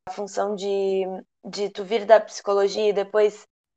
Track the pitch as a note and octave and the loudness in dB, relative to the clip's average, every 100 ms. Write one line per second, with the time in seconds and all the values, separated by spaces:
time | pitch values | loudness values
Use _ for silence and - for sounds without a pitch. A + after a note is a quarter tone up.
0 | - F#3 G3+ G3 G3 G#3 G3+ G3 G3 F#3+ | -14 -10 -8 -4 -4 -4 -2 -2 0 -2
1 | F#3 F#3+ - _ G3+ F3+ G3+ G3+ F#3 A3+ | -4 -8 -16 _ -12 -6 -6 -6 -4 0
2 | G3+ G#3+ G#3+ - - G3+ G3 G3+ G#3+ G3 | 6 6 6 -8 -2 2 2 2 0 0
3 | G3 G#3+ G#3+ G#3 - _ _ | 0 2 2 0 -20 _ _